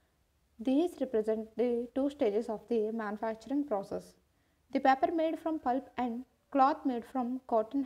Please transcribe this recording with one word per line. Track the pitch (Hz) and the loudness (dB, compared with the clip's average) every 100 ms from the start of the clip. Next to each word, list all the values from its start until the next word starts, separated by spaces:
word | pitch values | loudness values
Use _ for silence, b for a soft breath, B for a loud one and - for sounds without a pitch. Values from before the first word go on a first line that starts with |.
| _ _ _ _ _ - | _ _ _ _ _ -6
These | 240 269 349 - | 2 2 2 -2
represent | 262 220 214 220 220 - | -2 0 0 -2 -2 0
the | 247 240 240 | 2 0 -2
two | 269 285 | 0 0
stages | 285 226 208 233 | 0 0 0 -2
of | 208 - | -6 -2
the | 233 214 | 0 0
manufacturing | 226 208 214 226 220 233 285 | -2 -4 -4 -4 -6 -2 -2
process. | 285 202 196 180 - - _ _ _ _ _ | 0 -2 -2 -8 -10 -20 _ _ _ _ _
The | 277 | 2
paper | 269 262 339 | 4 4 2
made | 330 320 311 | 2 0 -2
from | 330 320 | -4 -2
pulp | 254 262 269 - | -2 -2 -4 -6
and | 247 233 - _ _ | -4 -6 -12 _ _
cloth | 277 262 302 | 4 4 2
made | 277 240 - | -2 -4 -4
from | 262 240 254 - | -4 -4 -6 0
cotton | 233 - 277 | 0 0 -2